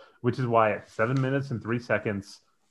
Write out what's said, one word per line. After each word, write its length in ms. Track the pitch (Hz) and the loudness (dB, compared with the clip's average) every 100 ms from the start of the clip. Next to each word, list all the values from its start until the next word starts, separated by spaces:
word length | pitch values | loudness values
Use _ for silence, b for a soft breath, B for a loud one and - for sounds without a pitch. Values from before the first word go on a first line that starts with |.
| b b | b b
which 160 | 123 120 | -2 -2
is 60 | 123 | 2
why 280 | 113 107 | 4 4
at 160 | 98 - | 2 -6
seven 300 | - 113 135 | -2 0 2
minutes 320 | 131 139 139 | 0 -2 -2
and 100 | 117 | -6
three 180 | 104 117 | -4 -4
seconds, 600 | - 104 113 98 - - _ _ _ | 0 -2 0 -4 -6 -18 _ _ _